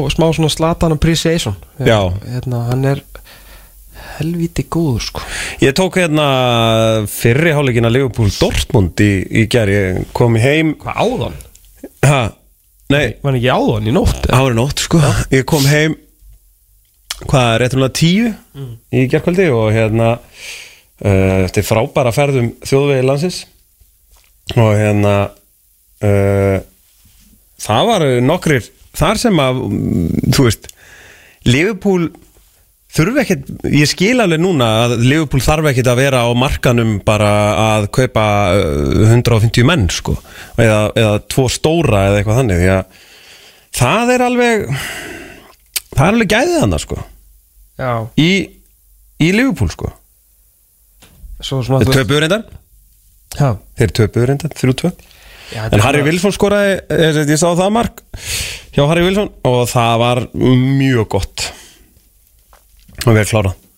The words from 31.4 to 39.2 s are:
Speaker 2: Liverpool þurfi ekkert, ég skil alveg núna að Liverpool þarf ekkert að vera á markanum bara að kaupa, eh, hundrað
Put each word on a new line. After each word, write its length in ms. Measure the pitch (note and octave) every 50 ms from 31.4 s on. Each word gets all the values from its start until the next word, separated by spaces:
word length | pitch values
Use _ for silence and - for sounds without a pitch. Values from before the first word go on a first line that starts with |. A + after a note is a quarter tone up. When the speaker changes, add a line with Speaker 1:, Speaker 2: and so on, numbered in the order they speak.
| -
Speaker 2:
Liverpool 640 | B2+ B2 C3+ D#3+ G3+ A3+ F#3 - G3+ F#3+ F3+ E3+ - - - - - _ _ _ _ _ _ _ _ _ _ _ _ -
þurfi 300 | - D#3 F3+ B3 D4 A#3+
ekkert, 240 | - - C3+ C#3 - - - -
ég 240 | - - C#3 D3+ C#3+
skil 320 | - - F3 G3+ B3+ B3+
alveg 180 | A3+ F#3 E3 D#3
núna 480 | E3 F#3+ F#3 C#3+ B2 A2+ A2 A2 A#2
að 160 | A#2+ B2 A2 A#2
Liverpool 380 | B2+ C3+ D#3+ D#3+ C3+ - C#3
þarf 260 | A2+ - D3+ D#3 D#3
ekkert 220 | D#3 C3+ A#2+ B2 A#2+
að 60 | B2
vera 240 | A#2+ C3+ C#3 C3+ B2+ A#2
á 80 | A#2+ A#2+
markanum 680 | A#2+ B2+ C#3+ - - - C#3+ B2 A#2 A#2 A2+ A2 G2 -
bara 520 | - A2 G#2 G#2 G#2 G#2 G#2 G#2 G#2 G#2 D#2+ A2 A2 G#2+ G#2+
að 80 | G#2 G2+
kaupa, 640 | - - C3 B2+ - A#2 G#2+ G#2+ G#2 G2+ G2+ F#2 F2
eh, 560 | G2+ F#2 D#2+ C#2+ C#2+ D2 C2+ - - G#2 A2
hundrað 260 | A2+ B2